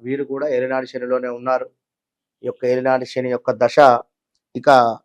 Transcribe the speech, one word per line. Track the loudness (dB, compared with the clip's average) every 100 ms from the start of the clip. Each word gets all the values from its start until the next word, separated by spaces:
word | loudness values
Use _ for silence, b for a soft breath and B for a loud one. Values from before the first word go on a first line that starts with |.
వీరు | -8 -6
కూడా | -6 -6 -4
ఏలినాడు | -2 -2 -4 -6
శనిలోనే | -8 -4 -4 -4
ఉన్నారు. | -8 -4 -4 -4 _ _ _ _ _ _ _
ఈ | -10
యొక్క | -6
ఏలినాడు | -2 0 0 0
శని | -2 -6 -4
యొక్క | -4 -4
దశ | 0 2 6 6 6 -2 _ _ _ _ -4
ఇక | 4 4 4 -2